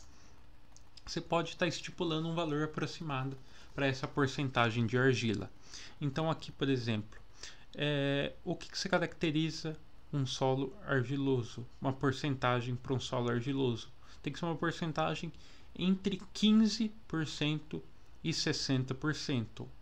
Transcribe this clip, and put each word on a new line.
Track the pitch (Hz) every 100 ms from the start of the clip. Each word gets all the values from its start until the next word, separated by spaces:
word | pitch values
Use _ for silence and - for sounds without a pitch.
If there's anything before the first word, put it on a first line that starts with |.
| - - - - - - - - - - -
você | 165
pode | - 165 160 -
tá | 175
estipulando | - - - 170 156 165
um |
valor | 165 160 147
aproximado | 151 156 156 - 160 131 135 135 - - -
pra | - 139
essa | 131 143
porcentagem | - 131 - 135 127 117 113 113
de | 123
argila. | 135 117 113 98 98 - - - - -
Então | 147 143 160
aqui, | 151 -
por | - 139
exemplo, | 131 117 110 104 - - - - - -
é, | - 147 143 139 139 147 -
o | 185
que | - -
que | -
se | 185
caracteriza | 180 165 - 170 151 160 - 160 160 - - -
um | 147 131
solo | - 131 131 135 - -
argiloso, | 135 120 139 135 131 113 - 120 -
uma | 135
porcentagem | 131 139 131 151 131 123 123 120 123
pra | -
um | 123
solo | - 127 120
argiloso? | 120 131 135 131 113 - - - -
Tem | 151
que | 131
ser |
uma | 170
porcentagem | 156 170 160 165 156 160 160 165 - - - -
entre | - 180 190 202 190 -
quinze | - 214 220 220 - 214 - -
por | 160 151
cento | - 151 151 - 165 - - - -
e | 160
sessenta | 160 160 143 - 131 131
por | 131 151
cento. | 147 - 131 107 - 123 -